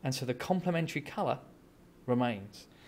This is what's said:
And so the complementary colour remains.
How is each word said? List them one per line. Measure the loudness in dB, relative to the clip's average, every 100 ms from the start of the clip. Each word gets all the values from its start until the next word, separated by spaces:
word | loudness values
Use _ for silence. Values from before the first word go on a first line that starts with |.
And | -2
so | -2
the | -2
complementary | -4 0 2 2 2 0 -2
colour | -4 -2 0 0 -4 -20 -20 -20 -20 -16 0
remains. | 4 4 0 -8 -16 -20 -20